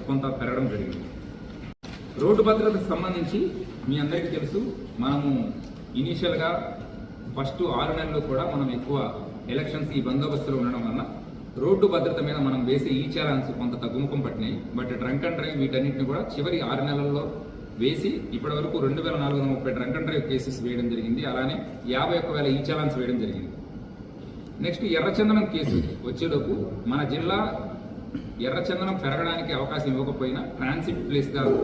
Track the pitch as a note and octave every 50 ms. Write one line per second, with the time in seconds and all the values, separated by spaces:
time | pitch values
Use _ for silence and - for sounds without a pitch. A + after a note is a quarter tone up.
0 | - C3+ C3+ C3+ C3+ C3+ - - A#2+ A#2+ B2 C3 C3 A2+ G#2 G2+ F#2 F#2 F2 -
1 | - - - - - - - - - - - - - - - _ - - - -
2 | - - - - C#3 F#3 G#3+ G3 G#3 G#3+ G#3+ G#3+ G#3+ G#3+ G3+ F#3 - F#3 E3 D#3+
3 | F3 F#3 F3+ F3 E3 - E3+ G#3+ D#4 - - - - - - - - C3 C#3 D3
4 | C#3+ D3 D#3+ F3 - E3+ E3 D#3 D3 C3+ - G3+ A#3+ B3 - - - - - A2+
5 | A#2+ C3+ C#3+ C#3+ C#3+ C#3+ C3+ A#2+ A2 G#2+ - - - - - - - - - B2
6 | C#3+ E3+ E3+ - - B3+ B3+ - D#3+ E3 F3 E3+ - - - - - - - -
7 | - - - - - - B2 C3+ C#3 - - - F3+ D#3+ B2+ B2 C#3+ D#3 D#3 D#3+
8 | D#3 D3+ D3+ D3 - C#3+ C3 C3 C3+ - C#3+ C#3+ C#3 B2+ A#2+ A#2+ B2 C3 C#3 C3+
9 | A2+ G#2+ - - - - - - - - A#2+ C#3 D3+ - D3+ D3+ D3+ - - C3+
10 | A#2 B2+ B2+ C#3 D3 - D3 C3+ - C#3 C3+ B2+ A#2+ B2 B2+ A#2+ A2+ A2+ A2+ -
11 | - - - - - - - - - - - A#2 C3 E3+ G3 F#3+ G3+ G3 F3 E3
12 | C3+ - D3 - C#3+ D3 D3 D3 C#3 C3+ C3 B2+ A#2+ B2 C3+ C#3+ C#3+ D#3+ C#3 C3
13 | C#3 B2+ - B2+ C3+ D3 C#3 C3 B2+ - A#2+ A#2 B2 A#2+ - - A#2 A#2+ A#2 B2+
14 | C#3+ C#3+ D3 C#3 A#2+ A#2 A2 G#2+ G#2+ A#2 - - - - - B2 B2 B2+ B2+ G#2+
15 | A#2+ B2 C3 C#3+ D3+ E3+ E3+ - D3+ D#3 D3+ C#3 C3+ - B2+ C3 C3+ C#3+ C3 C#3
16 | C3+ B2 C#3+ - A3 - - C#3+ C#3+ F3 F3+ D#3 C3+ A2+ C3+ C3+ C3+ C#3+ C#3+ C#3+
17 | C#3+ C#3+ C#3+ C#3+ - - - - - - - - - - - G#2 A2+ C3+ - -
18 | - G2 - - - - A2+ B2 - - - D3 D#3 - - D#3+ C3+ C3+ D3 D#3
19 | D#3+ E3 D#3+ D3+ C#3+ C#3 C#3+ C#3 C3+ C3+ C3 B2 - C3 B2 B2 B2 B2 - D#3
20 | - C#3+ D#3 D3 - - C3+ B2+ - - - A2 A2+ A#2+ B2 A#2+ A#2+ A#2+ A#2 A2+
21 | A2 A2+ A#2+ - C#3+ C3+ B2 B2+ C3 C#3 - - - - - - - A#2 B2+ C3
22 | E3 E3 E3+ E3+ - E3+ D3+ D3 C#3+ C3+ C3+ C#3 C3+ - - - D3+ C#3 - B2
23 | B2 B2 B2 A2+ G#2+ G2+ F#2 F2+ F2+ F2 - - - - - - - - - -
24 | - - - - - - - - - - - - - F3 - - - G3 E3 D#3+
25 | E3 G3 F#3+ - G#3+ G#3+ G#3+ G#3+ - - - - C#3+ D#3+ F3+ - - - - -
26 | - A#2+ - - E3 E3 D3 C#3 - - G#3 - - - - - - A3+ B2+ C#3+
27 | D3+ - - - - F3+ F#3+ G#3 G#3+ - - - - - - - - - - -
28 | - - - - - - - - A#2 C3 - - - - F3+ - F#3 F#3+ F#3+ F#3
29 | - - - E3+ E3+ E3+ E3+ E3 D#3+ D#3 C3+ C3 C#3 C3+ D3+ D3 C#3+ C#3 C3 C3
30 | C3+ C#3+ C3 B2 C3 B2+ B2+ C3 - - - - C3 C3 D3 E3 - - - -
31 | - - C#3+ C#3+ C3+ - - C#3 C3 C3+ C3+ -